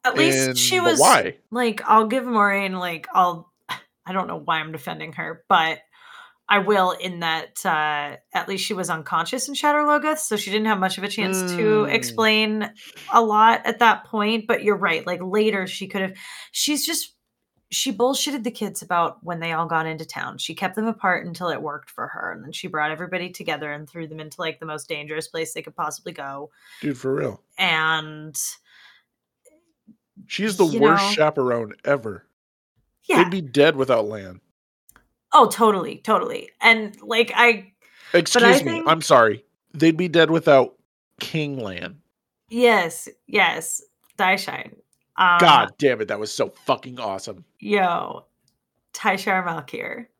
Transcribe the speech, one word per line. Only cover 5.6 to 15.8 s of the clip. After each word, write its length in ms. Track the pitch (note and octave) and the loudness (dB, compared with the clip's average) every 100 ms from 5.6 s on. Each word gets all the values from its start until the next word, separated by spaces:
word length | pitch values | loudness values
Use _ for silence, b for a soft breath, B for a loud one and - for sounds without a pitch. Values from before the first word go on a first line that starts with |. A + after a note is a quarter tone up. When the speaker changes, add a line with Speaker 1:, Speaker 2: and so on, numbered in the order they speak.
| D#3+ D#3 _ B B B B B - | 2 -4 _ B B B B B 0
Speaker 1:
I 100 | G3+ | 2
will 320 | F#3+ G#3 F#3 | 4 2 2
in 280 | F3 F#3 F3 | 0 -8 -6
that, 400 | E3+ D#3+ - - F#3+ | -4 -4 -6 -6 -2
uh, 500 | D#3+ D3+ D3 D3 - _ | 0 0 -2 -6 -10 _
at 160 | F#3 - | -8 -4
least 160 | F#3+ | -6
she 80 | - | -6
was 160 | G3+ F#3 | -6 -4
unconscious 600 | E3 D#3 E3+ E3+ B3+ - | -6 -4 -4 -2 -6 -6
in 60 | |
Shadar 300 | C#4 D4 D4 | -2 0 2
Logoth, 320 | D4 D4 D4+ D4+ | 2 2 0 -4
so 180 | - G#3 | -4 -6
she 140 | G3 | -2
didn't 160 | G#3 A3 | -2 0
have 100 | G#3 | 0
much 180 | F#3+ F#3+ | 0 -2
of 80 | |
a 40 | G3 | -6
chance 300 | G3 G3 F#3+ F#3 | -4 -2 -2 -2
to 320 | F3 G#3+ G#3+ | -2 2 2
Speaker 2:
Mm. 80 | G3+ | 2
Speaker 1:
explain 800 | A#3 B3 A3+ A3 G#3+ A3 G#3+ G#3 - B B - | -2 -2 0 2 2 0 -2 -6 -10 B B 0
a 80 | A#3 | 2
lot 380 | A3+ G#3+ A3 A#3 - | 4 6 6 4 0
at 140 | A#3 | 4
that 240 | A#3 - | 4 4
point, 420 | - A3 G#3 A3+ A3 | -2 -4 -2 -2 -2
but 160 | E3 | 0
you're 140 | G3+ G3 | 2 0
right, 280 | F3 E3 F3 | 0 -2 -4
like, 140 | F3 | -6
later 440 | F#3 G#3 G#3+ G3 F#3 | -2 0 2 0 -6
she 200 | - | -8